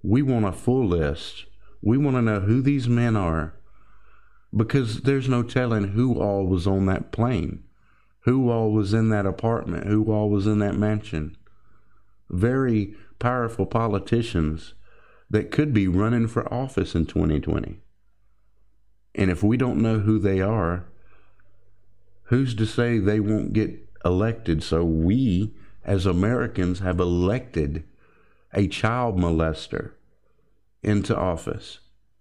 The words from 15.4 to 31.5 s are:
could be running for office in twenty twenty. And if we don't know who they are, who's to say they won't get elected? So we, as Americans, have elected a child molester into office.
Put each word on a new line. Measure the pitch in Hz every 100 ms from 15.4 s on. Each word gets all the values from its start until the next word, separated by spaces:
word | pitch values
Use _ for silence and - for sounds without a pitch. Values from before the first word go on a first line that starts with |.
| -
could | - 151
be | 107 95
running | 90 110 120 113
for | - -
office | 120 135 - 92
in | 87 78
twenty | 87 85 76
twenty. | 76 - - - - _ _ _ _ _ _ _ - _ _ _ _
And | - 95
if | 85
we | 104 120
don't | 127 -
know | 110 110
who | 104 110
they | 98 95
are, | 98 110 85 90 - - - - - - - - - - - - - -
who's | - 120 131 110
to | 110
say | - 120 117
they | 95 107
won't | 104 107 60
get | 107 107 - - -
elected? | 87 92 110 113 - 80
So | - 80
we, | 85 80 82 120 131 90 107 - - -
as | - 98
Americans, | 92 87 101 123 120 - 90 92
have | 95 90
elected | 87 87 90 113 - 87 73 76 - - _ _ _ _ _
a | - 98
child | - 110 120 120 95
molester | 87 82 80 78 - - - - _ _ _ _ _ _ _ _
into | 104 104 98 -
office. | 92 85 -